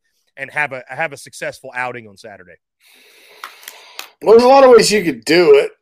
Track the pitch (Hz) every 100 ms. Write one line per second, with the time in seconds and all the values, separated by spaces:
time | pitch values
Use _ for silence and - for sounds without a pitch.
0 | _ _ _ - 135 147 143 127 127 131
1 | 160 135 135 - 156 - 131 123 127 123
2 | 110 98 113 95 90 80 _ _ _ _
3 | _ _ _ _ - _ - - _ -
4 | - _ 165 226 247 277 262 233 - 208
5 | 165 120 - 170 165 143 - -